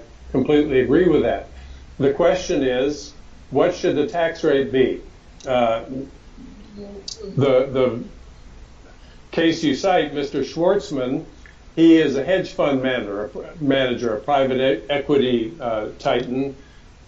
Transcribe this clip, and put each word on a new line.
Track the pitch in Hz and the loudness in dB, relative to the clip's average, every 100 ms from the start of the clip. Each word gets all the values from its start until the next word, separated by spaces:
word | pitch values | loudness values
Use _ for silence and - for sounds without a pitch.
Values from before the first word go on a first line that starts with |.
| - - - | -12 -20 -4
completely | 131 - 151 151 127 | -2 2 4 4 2
agree | 120 156 175 | 4 4 4
with | 147 | 4
that. | 117 98 - - - - - - | 2 -2 -8 -18 -20 -20 -14 -2
The | 135 | 0
question | 139 170 180 - 156 | 2 2 2 0 -2
is, | 131 123 147 139 - - - - - | 0 0 -2 -4 -10 -18 -20 -20 -4
what | 131 175 180 | 2 2 2
should | 180 139 | -2 0
the | 143 | 0
tax | 170 165 - 160 | 0 -2 0 2
rate | 139 127 | 2 2
be? | 131 120 87 - - - - 139 | 2 2 0 -10 -20 -20 -12 -2
Uh, | 123 117 113 120 131 135 - - - - 208 - 202 202 202 - - | 0 2 0 -4 -10 -12 -16 -20 -20 -20 -20 -20 -18 -16 -16 -16 -14
the, | 196 135 139 127 - | -8 -2 2 4 2
the | 127 123 117 - - - - - - - - - - - - - | 2 0 0 -8 -16 -20 -20 -20 -20 -20 -20 -20 -20 -20 -20 -10
case | - 165 156 | 0 0 2
you | 147 131 | 0 0
cite, | 190 180 147 | 2 2 0
Mister | 143 131 147 | -4 -4 -4
Schwartzman, | 131 160 180 202 - 139 127 156 - - - - - - | -4 0 2 2 -2 -4 -4 -4 -8 -18 -20 -20 -8 4
he | 165 160 | 8 8
is | 143 135 | 6 0
a | |
hedge | 170 185 - | 0 0 -2
fund | - 151 131 | -2 0 0
manager, | 127 123 101 101 104 | 0 -2 -4 -6 -8
a | |
pr-, | 190 - - | -10 -14 -6
manager, | 143 135 131 117 117 107 | 0 2 0 0 -2 -2
a | |
private | - 139 131 131 | 0 2 2 2
e-, | 135 - - | 0 0 -2
equity, | 143 139 139 127 120 110 - | -4 0 2 2 0 -2 -6
uh, | 120 110 117 - | -4 -4 -6 -4
titan. | 143 123 120 131 139 135 - - - - | -2 -2 -2 -4 -4 -8 -18 -20 -20 -20